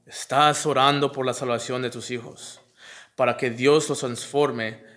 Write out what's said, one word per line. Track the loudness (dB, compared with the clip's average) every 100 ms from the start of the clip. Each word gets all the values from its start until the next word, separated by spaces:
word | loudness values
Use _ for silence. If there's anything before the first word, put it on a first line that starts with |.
¿Estás | -18 -14 -2 4 4 2 0
orando | 4 4 4 0
por | 0
la | -4
salvación | -2 -4 -4 -4 -6
de | -6
tus | -8 -10
hijos | -10 -10 -18 -20 -20 _ _ -20 -20 -18
para | 0 0 2
que | -4
Dios | 2 4 4 2
los | -4
transforme | -4 -6 -4 0 0 0 -6 -8 -20